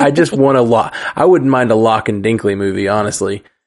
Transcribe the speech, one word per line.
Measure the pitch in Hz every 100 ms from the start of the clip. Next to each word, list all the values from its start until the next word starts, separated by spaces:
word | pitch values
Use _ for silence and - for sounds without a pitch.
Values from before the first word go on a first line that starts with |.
I | 143
just | 147 160
want | 135 135 131
a |
Lo-, | 117 113 - - -
I | -
wouldn't | 170 170 135
mind | 127 120
a | 110
Locke | 113 110 113
and | 104
Dinkley | 104 113 104 98
movie, | 101 95 98
honestly. | 107 104 - 98 101 - _